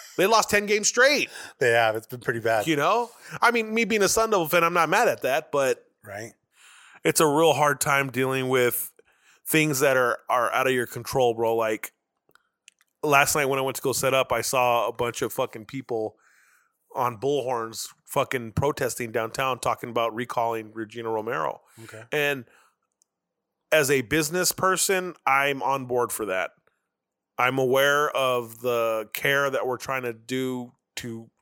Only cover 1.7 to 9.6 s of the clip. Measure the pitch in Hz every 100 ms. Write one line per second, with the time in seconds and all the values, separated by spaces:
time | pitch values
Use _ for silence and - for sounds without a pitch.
1.7 | 117 113 110 - 127 - 117 110 113 123
2.7 | 147 156 226 233 - - - 233 233 220
3.7 | 220 220 214 190 - 220 202 156 175 170
4.7 | 175 156 196 226 120 127 143 156 143 135
5.7 | 120 _ _ 101 101 113 - _ _ -
6.7 | - - - - - 160 143 165 135 147
7.7 | 139 151 139 139 123 131 135 131 131 123
8.7 | - - _ _ _ _ _ - 156